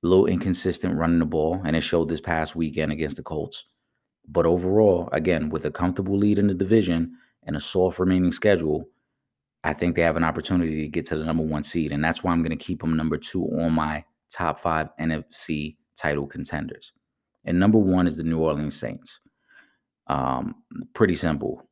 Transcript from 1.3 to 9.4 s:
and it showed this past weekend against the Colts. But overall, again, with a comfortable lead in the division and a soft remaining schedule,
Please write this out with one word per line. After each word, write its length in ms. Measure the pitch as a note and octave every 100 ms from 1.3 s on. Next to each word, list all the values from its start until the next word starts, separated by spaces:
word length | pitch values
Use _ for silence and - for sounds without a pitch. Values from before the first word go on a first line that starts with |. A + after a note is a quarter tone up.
| D#2+ D#2 F2+
and 100 | F2
it 60 | D#2+
showed 280 | D#2 E2+ D#2+
this 120 | D#2+
past 340 | - E2 D#2
weekend 380 | E2 E2 D2 D#2
against 240 | D2+ D#2 C#2+
the 60 |
Colts. 420 | - D#2 D#2 - - _ _ _ _ _ -
But 180 | D2 E2
overall, 640 | F2 F2+ G2+ G#2+ F2 E2+
again, 360 | - D#2+ E2 D2+
with 160 | D#2
a 60 | D2+
comfortable 480 | - F2 F2+ F#2 G2
lead 200 | G#2 G2+
in 80 | G2+
the 60 |
division 640 | F#2 F#2+ A2+ F2+ E2 E2 - _ _
and 120 | - D2+
a 40 |
soft 380 | - F#2+ F#2 -
remaining 340 | F#2 F#2 F2+
schedule, 560 | E2 G#2+ F#2+ D#2 D2+ - _ _ _ _ _